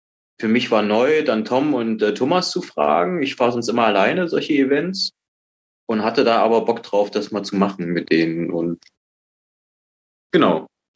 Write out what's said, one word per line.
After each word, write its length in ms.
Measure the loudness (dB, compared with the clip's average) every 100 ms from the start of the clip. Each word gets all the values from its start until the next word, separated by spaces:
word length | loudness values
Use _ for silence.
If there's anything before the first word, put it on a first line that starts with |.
| _ _ _ _
für 100 | 0
mich 220 | 0 2
war 120 | 0
neu, 400 | 2 2 2 2
dann 220 | 0 -2 0
Tom 260 | 0 0
und, 280 | -2 -2 0
äh, 100 | -2
Thomas 380 | 0 0 0 0
zu 100 | -6
fragen. 640 | -8 -2 2 2 0 -2
Ich 140 | -4 0
fahr 160 | 0
sonst 160 | 0 -4
immer 160 | 0 2
alleine 420 | 2 2 0 -2
solche 240 | -2 0
Events 600 | 0 2 0 -2 -4 -6 _ _ _ _ _ _ _ -4
und 140 | -2
hatte 200 | 0 0
da 180 | 2 4
aber 220 | 4 2 2
Bock 160 | -4
drauf, 280 | -2 -2 0
das 200 | -2 -4
mal 120 | -6
zu 140 | -4 0
machen 300 | 0 -2 -4
mit 240 | -4 0
denen. 400 | 0 2 -2 -4
Und 340 | -4 -4 -6 _ _ _ _ _ _ _ _ _ _ _ _ _ _ _
genau, 340 | 2 2 0 -4 _ _